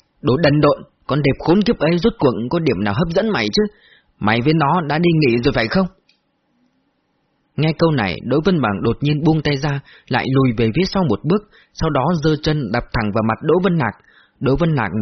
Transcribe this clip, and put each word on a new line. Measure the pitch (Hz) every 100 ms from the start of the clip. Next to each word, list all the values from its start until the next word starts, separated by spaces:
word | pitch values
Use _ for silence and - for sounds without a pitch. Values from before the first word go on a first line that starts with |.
| _ _
đồ | 98 135
đần | 151 147
độn, | 147 - - _ -
con | 135
đẹp | 139 127
khốn | - 185
kiếp | 208 233
ấy | 147 175
rốt | 220 -
cuộc | 143 101 120
có | 170
điểm | 156 92
nào | 104
hấp | 101 170
dẫn | 175 220
mày | 160 107
chứ? | 202 214 - _ _ _ _
Mày | 101 113
với | 127
nó | 160 143 175 147
đã | 151
đi | 175 160
nghỉ | 143 117
rồi | 131
phải | 127 113
không?" | 190 185 - _ _ _ _ _ _ _ _ _ _ _ _ _ _ _ -
Nghe | 156 156
câu | 165
này, | 147 98 85
Đỗ | - 135
Vân | 160 180
Bằng | 117 98
đột | 117 113
nhiên | 143 147
buông | 156 160
tay | 147 139
ra, | 147 139 - - -
lại | 127 85
lùi | 135 131 113
về | 113 110
phía |
sau | 190 196 170
một | 101
bước, | 147 202 - _ _
sau | - 160
đó | 143 131 175
giơ | 156 151
chân | 156 151 117
đạp | 120 -
thẳng | 135 107
vào | 104 110
mặt | 110
Đỗ | 151 165
Vân | 190 170
Hạc. | 117 - _ _ _ _
Đỗ | - 139
Vân | 170 147
Hạc | 104 101